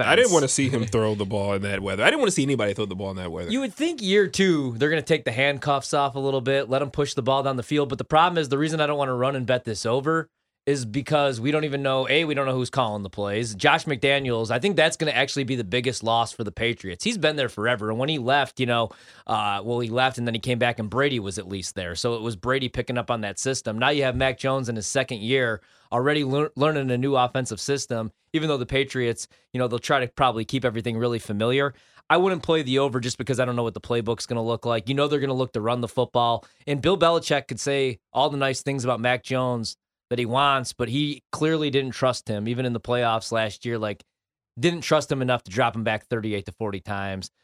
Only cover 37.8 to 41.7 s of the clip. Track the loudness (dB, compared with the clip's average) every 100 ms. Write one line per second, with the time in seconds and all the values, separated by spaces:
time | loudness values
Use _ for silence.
37.8 | 0 -2 _ 0 0 2 0 -2 -4 -2
38.8 | 0 0 2 0 0 -2 0 -2 -4 -10
39.8 | _ _ -6 -2 0 2 4 2 0 -4
40.8 | -2 -2 -2 -6 _ -2 0 2 2